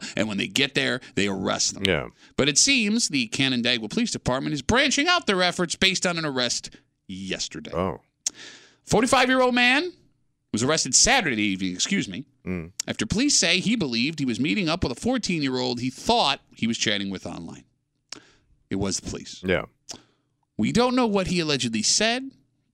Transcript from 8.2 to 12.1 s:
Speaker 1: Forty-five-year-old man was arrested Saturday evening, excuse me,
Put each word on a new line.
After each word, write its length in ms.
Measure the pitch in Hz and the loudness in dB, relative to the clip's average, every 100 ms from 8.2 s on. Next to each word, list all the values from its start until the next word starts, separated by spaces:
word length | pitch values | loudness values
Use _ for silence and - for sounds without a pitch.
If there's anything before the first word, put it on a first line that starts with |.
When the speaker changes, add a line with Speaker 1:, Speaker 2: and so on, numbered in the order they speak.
| - - - - - _ - | -10 -10 -14 -20 -20 _ 0
Speaker 1:
Forty-five-year-old 680 | 190 247 269 254 262 254 | 2 6 4 6 4 4
man 380 | 247 247 269 359 - _ _ _ _ _ | 4 4 4 0 -8 _ _ _ _ _
was 120 | 107 | 0
arrested 320 | 127 156 139 123 | 2 2 2 4
Saturday 480 | 208 269 175 110 | 4 4 2 0
evening, 300 | 104 95 95 | 0 0 -2
excuse 360 | 92 - 202 | -4 -2 -2
me, 160 | 117 | -2